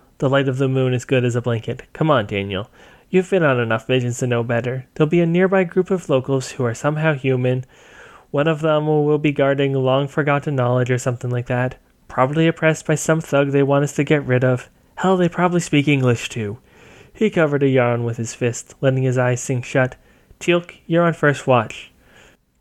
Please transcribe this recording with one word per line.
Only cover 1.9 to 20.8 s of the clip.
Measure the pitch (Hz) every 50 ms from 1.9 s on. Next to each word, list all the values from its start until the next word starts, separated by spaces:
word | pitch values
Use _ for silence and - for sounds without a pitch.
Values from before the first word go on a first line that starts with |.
| -
Come | - 156 160 143
on, | 120 104
Daniel. | 101 107 98 98 101 98 92 107 - _ - - - - - _ _
You've | - 185 185 -
been | 196 185 165
on | 143 131 123
enough | 117 113 113 113 - -
visions | 127 131 123 123 120 -
to | 135 123
know | 120 117 117
better. | 123 120 117 120 123 131 127 - _ _
There'll | - 156 156
be | 175 175
a | 170
nearby | 165 170 180 190 180 196 190 185
group | 170 - 185 180 -
of | 196 175 - -
locals | 143 131 123 139 135 135 127 - -
who | - 127
are | 117 113
somehow | - - 147 156 156 156 160 151
human. | 131 131 131 131 127 123 127 127 127 127 - _ - - - - - - - - - - _
One | - 139 147
of | 165 160 147
them | 160 156 151 151 151
will | 156 151 151 147 147 151 147
be | 151 151 139
guarding | 143 139 139 139 139 139 139 135
long-forgotten | 135 127 127 131 139 143 139 - 160 143 147 143 143 - 156 143
knowledge | 131 123 123 123 127 127 123 127
or | 120
something | - 131 120 120 - 120
like | 123 120 120
that. | - 127 123 127 127 - - _ _ _ _ _
Probably | - - 127 127 131 147 165 160
oppressed | 165 160 - 165 160 156 - -
by | - 156
some | 143 - - 160 160
thug | 160 - 143 139 143 139
they | 139 139 139
want | 135 139 139 147
us | 143 -
to | - 143
get | - 156 143 135
rid | 123 127 123 131
of. | 127 127 123 - - _ _ _ _ _ -
Hell, | - 185 190 180
they | 180 165
probably | - - 175 180 175 175
speak | 170 - 156 147 139 151
English, | 147 135 127 123 117 - - -
too. | - 120 107 101 - - _ _ _ - - - - - - - -
He | - 220 208
covered | - 180 160 147 143 139 143
a | 135
yawn | 131 131 120 120 120 120 120
with | 117 113
his | 120 113 110 -
fist, | - 127 120 113 - - - - -
letting | 147 135 131 131 131
his | 131 123 127
eyes | 123 123 123 120 -
sink | - 131 123 123
shut. | - - 139 127 127 - - _ _ _ _ _ _ - -
"Teal'c, | - 175 175 175 170 - - -